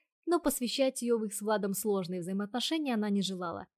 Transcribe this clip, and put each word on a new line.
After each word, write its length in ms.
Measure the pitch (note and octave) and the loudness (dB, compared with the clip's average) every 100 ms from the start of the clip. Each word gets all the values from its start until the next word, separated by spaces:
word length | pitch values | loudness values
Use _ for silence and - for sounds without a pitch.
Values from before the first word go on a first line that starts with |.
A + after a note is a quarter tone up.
| _ _ - | _ _ 0
но 140 | E4+ | 2
посвящать 640 | D4+ - A#3+ - C4 C4+ | 2 0 0 2 2 0
ее 160 | A#3 A#3 | 2 2
в 60 | |
их 80 | G#3+ | 0
с 80 | - | -4
Владом 340 | G#3 G#3+ G3 | 0 0 0
сложные 460 | G3 A3 G3 E3+ F#3 | 0 2 0 0 -4
взаимоотношения 720 | E3+ G3 G3+ A#3+ - D#4+ C#4+ | -4 -4 -2 -2 -2 0 0
она 140 | A3+ G#3 | 0 2
не 140 | G3+ | 2
желала. 440 | F#3 F#3 F3 - - | 0 -2 -4 -6 -10